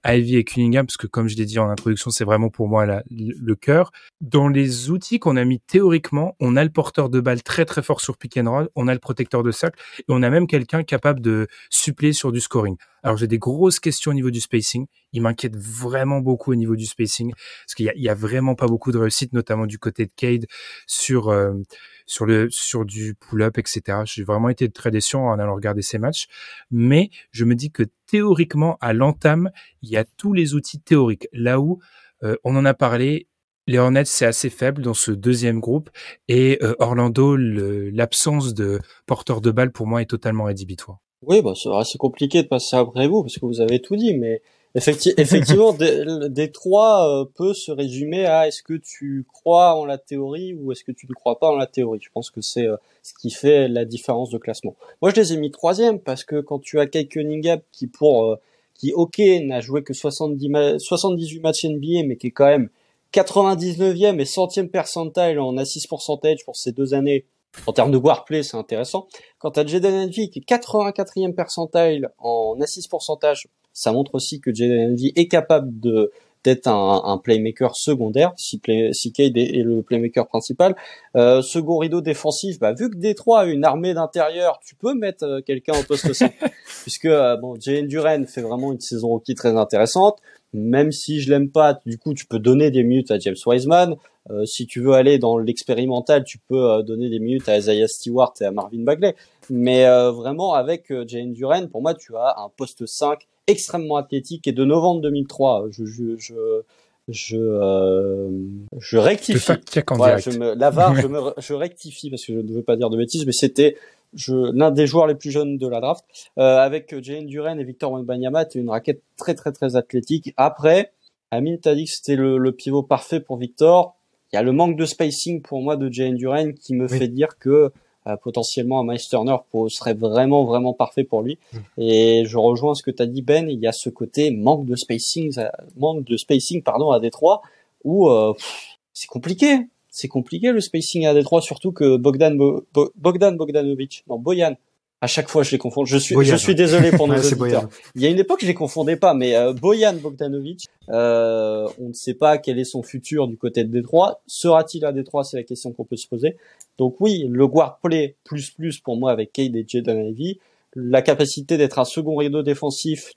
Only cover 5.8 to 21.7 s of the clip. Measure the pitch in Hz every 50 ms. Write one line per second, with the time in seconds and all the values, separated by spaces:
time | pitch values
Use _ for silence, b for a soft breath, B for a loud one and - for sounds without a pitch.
5.8 | 196 175 165 156 - - 143 147 165 185 - - 131 123 123 139 156 156 156 160
6.8 | 143 - - 156 139 123 131 127 123 131 123 117 - - - 170 160 - - 151
7.8 | - - 139 - - - - - - 117 - 127 117 117 127 143 156 - - 139
8.8 | 123 127 127 120 - - 117 - 120 - - 120 120 117 110 - 165 170 B B
9.8 | B B B B B - 131 127 123 123 147 175 175 - 156 139 120 - 160 165
10.8 | 156 - 147 - - 147 143 127 113 113 110 110 110 b b b b b - -
11.8 | - 151 135 - 147 151 147 - - 131 117 120 - - - 117 104 98 90 b
12.8 | b b b b - 120 110 107 117 107 117 110 - 123 135 156 190 185 180 -
13.8 | - 160 - - - 151 143 135 127 127 117 117 - - 123 113 104 - - 123
14.8 | 139 - _ _ _ _ - 120 113 113 117 - - 117 110 104 104 113 113 120
15.8 | 127 123 131 131 131 139 139 135 127 131 123 120 - 135 123 117 113 113 113 110
16.8 | 110 110 - - 113 104 - - 117 120 113 - - - - - - - - -
17.8 | 110 107 - 156 123 107 104 104 110 104 123 131 131 131 123 - 131 117 113 113
18.8 | - 131 117 113 113 110 - - 135 120 123 120 - - 110 110 113 104 107 -
19.8 | - 123 - - 110 - _ - 131 123 120 117 117 B B B B B B B
20.8 | B - - - - - 131 120 107 107 104 101 101 101 101 98 95 b